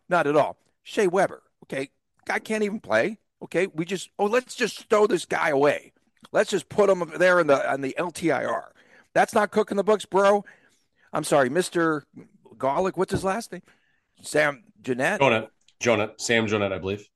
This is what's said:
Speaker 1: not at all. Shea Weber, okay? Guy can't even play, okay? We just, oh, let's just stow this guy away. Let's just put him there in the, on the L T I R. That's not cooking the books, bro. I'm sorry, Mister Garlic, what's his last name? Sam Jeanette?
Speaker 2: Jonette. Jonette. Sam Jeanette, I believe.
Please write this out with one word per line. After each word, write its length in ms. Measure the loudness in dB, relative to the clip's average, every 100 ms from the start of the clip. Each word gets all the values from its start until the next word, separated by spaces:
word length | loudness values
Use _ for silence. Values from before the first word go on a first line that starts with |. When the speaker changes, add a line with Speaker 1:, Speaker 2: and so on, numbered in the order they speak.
| -2
Speaker 1:
not 180 | 0 2
at 80 |
all. 220 | 2 0 -4 _ _
Shea 240 | -10 -2 0
Weber, 360 | 2 -2 -4 _ _
okay? 260 | -12 -10 -10 _ _ _
Guy 140 | -6 -6
can't 260 | -4 -4
even 160 | -4 -6
play, 380 | 0 0 0 -4 _ -20
okay? 240 | -6 -2 -2
We 180 | -4
just, 240 | -6 -6 -8 -4
oh, 60 |
let's 300 | 0 0 -2
just 240 | -6 -6 -4
stow 280 | 0 2 2
this 200 | 0 -2
guy 240 | -2 0
away. 420 | 2 2 0 -6 _ _ _ -6
Let's 180 | -2 0
just 200 | -2 -4
put 180 | 2 2
him 240 | 2 0 2
there 200 | 4 4
in 60 | 4
the, 240 | 2 2
on 120 | -4
the 140 | -4 -4
L 120 | -6
T 200 | -4 -2
I 140 | 0 -2
R. 260 | -6 -8 _ _ -20 _
That's 220 | 0 2
not 160 | 2 0
cooking 260 | 0 -2 -2
the 80 |
books, 220 | 0 0 0
bro. 380 | 2 4 2 -2 -20 _ _ _ _ _
I'm 120 | -8
sorry, 260 | 0 2 2
Mister 540 | 0 -2 0 0 -2 -8 -20 -20 _ -20 -4
Garlic, 400 | -2 0 -2 -2
what's 160 | -4
his 120 | -2
last 280 | -4 -4 -8
name? 100 | -16 -18 _ _ _ _ _
Sam 420 | -4 0 0 -2 _ _
Jeanette? 400 | -6 -2 -2 2
Speaker 2:
Jonette. 280 | 2 2 -4 _ _ -4
Jonette. 400 | 0 0 0 -6
Sam 280 | 0 0 2
Jeanette, 260 | 0 -2
I 60 | -4
believe. 280 | -6 -8 -10